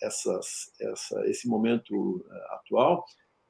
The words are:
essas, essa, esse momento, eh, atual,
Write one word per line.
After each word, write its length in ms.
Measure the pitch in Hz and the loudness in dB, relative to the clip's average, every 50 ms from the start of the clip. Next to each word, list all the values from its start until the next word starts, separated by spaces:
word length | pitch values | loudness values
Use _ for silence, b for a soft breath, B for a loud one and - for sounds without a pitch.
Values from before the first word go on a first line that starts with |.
essas, 720 | 107 107 - - - - 90 - - - - - - - - - | -6 -4 -4 -2 0 0 0 0 -2 -4 -8 -8 -10 -12 -10 -8
essa, 460 | 117 107 104 - - - 110 101 104 | -6 -6 -6 -6 -6 -6 -4 -2 0
esse 220 | 107 104 - - 123 | 0 0 0 0 0
momento, 760 | 117 107 113 117 120 113 - - 104 98 98 98 92 90 - - | 2 2 4 4 2 2 0 -2 -2 -2 0 0 -2 -4 -6 -10
eh, 240 | 95 - - - - | -14 -14 -12 -10 -10
atual, 480 | - - - 107 110 127 160 185 - - b b b b b _ _ _ _ | -12 -6 0 2 4 6 6 4 2 0 b b b b b _ _ _ _